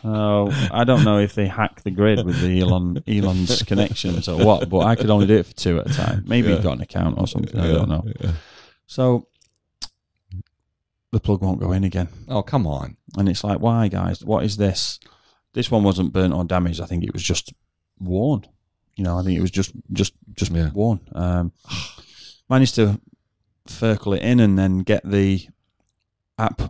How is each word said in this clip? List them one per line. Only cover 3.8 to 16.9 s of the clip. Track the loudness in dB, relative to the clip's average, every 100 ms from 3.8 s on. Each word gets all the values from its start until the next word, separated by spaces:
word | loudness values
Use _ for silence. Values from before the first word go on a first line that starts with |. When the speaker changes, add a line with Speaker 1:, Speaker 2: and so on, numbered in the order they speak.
| 0 -2 -4 -4 -4
Speaker 1:
or | 2 4
what, | 4 2
but | 2 2
I | 2
could | 2
only | 4 6
do | 4
it | 2
for |
two | -4 -2 -2
at | -2
a |
time. | -2 -2 -2 0
Maybe | 2 2
Speaker 2:
Yeah. | 2
Speaker 1:
he's |
got | 0 -4
an |
account | -6 -2 -2 0
or | -2
something. | -2 -4 -2
I | 0
Speaker 2:
Yeah, |
Speaker 1:
don't | 2 0
know. | -2 -4 -6
Speaker 2:
yeah. | -4 -4 -8 -20 -20 _ _
Speaker 1:
So | -2 2 2 -2 _ _ _ _ _ -16 _ _ _ _ -16 -16 _ _ _ _ _ _
the | -4
plug | 0 0
won't | 0 -2
go | -2
in | -2
again. | -2 -2 -6 -10 -6
Speaker 2:
Oh, | -6
come | -2 -2 -2
on. | -4 -8 -14 -12 -2
Speaker 1:
And | 0
it's | 0
like, | -4 -2
"Why, | 0 2 0
guys? | -2 -4 -6
What | -2 -2
is | -2 0
this?" | -2 0 -6 -8 _ _ _ _ _
This | -8 -2
one | 2
wasn't | 2 2 0
burnt | 0 0
or | 0
damaged. | -2 0 0 -4
I |
think | -6